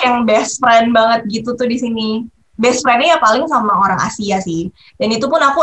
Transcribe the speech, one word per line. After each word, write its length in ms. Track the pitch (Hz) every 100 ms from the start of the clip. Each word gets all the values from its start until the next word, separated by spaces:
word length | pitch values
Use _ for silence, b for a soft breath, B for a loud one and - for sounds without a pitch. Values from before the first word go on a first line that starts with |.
yang 280 | 254 240 220
best 320 | 220 269 -
friend 320 | 247 226 233
banget 320 | 233 226 226 214
gitu 280 | 220 226 240
tuh 80 |
di 160 | 240 240
sini. 280 | 240 226 220 220 226 _ _ -
Best 240 | 240 247
friend-nya 360 | 277 240 320 320
ya 20 |
paling 240 | 220 240 320
sama 160 | 254 214 196
orang 240 | 196 185
Asia 400 | - - 202 190
sih. 320 | 185 165 180 b b -
Dan 160 | 214
itu 160 | 226 262
pun 80 | 320
aku 240 | 285 302